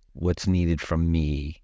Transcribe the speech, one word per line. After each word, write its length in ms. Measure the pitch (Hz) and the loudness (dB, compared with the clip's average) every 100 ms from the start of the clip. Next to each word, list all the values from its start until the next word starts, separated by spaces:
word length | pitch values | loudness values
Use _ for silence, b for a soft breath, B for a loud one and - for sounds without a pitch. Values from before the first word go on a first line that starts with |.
| _ | _
What's 340 | - 87 87 101 | -4 -4 -2 0
needed 320 | 92 85 82 | 2 2 0
from 320 | - 82 85 | -2 0 2
me 500 | 82 76 71 71 78 | 2 0 -2 -6 -12